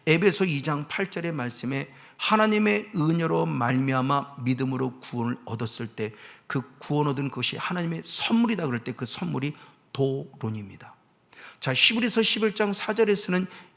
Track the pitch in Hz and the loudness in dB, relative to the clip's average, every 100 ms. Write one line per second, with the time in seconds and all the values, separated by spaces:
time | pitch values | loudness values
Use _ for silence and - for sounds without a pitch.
0 | - 165 196 - 190 143 139 147 147 - | 2 4 4 4 2 0 -2 -2 -2 -4
1 | 190 - 170 156 120 - 120 135 139 - | -4 -4 -6 -4 -4 -6 -4 -4 -6 -12
2 | - - - 214 214 214 208 208 - 190 | -20 -6 2 4 4 4 4 2 0 0
3 | 151 165 165 165 165 143 120 131 135 131 | 2 2 2 2 0 0 2 2 2 2
4 | 131 143 - - 123 127 131 127 131 127 | 2 0 -2 -4 -2 0 0 0 -2 -4
5 | - 120 117 127 - 113 117 - 113 - | -8 -4 -2 -4 -6 -6 -4 -6 -8 -6
6 | 110 - - - - 139 123 - - 147 | -8 -8 -20 -18 -6 -4 -4 -10 -2 2
7 | 147 135 139 131 123 156 - 180 170 165 | 2 0 -4 -4 -4 -4 -4 -4 -4 -4
8 | - - - 226 233 208 156 120 123 123 | -6 -4 0 2 2 2 -2 -2 -4 -6
9 | 123 - 175 139 139 147 - _ _ - | -6 -6 -4 -2 -4 -6 -16 _ _ -2
10 | 135 135 151 - 113 110 98 - - - | 0 -2 -8 -8 -6 -6 -10 -16 -20 -20
11 | _ _ _ - - - - 127 - 233 | _ _ _ -20 -20 -8 -2 4 4 4
12 | 233 226 220 - 220 208 208 196 - 214 | 2 2 2 2 0 0 0 -2 -2 2
13 | 214 202 - 180 185 - - | 4 2 0 0 -2 -8 -20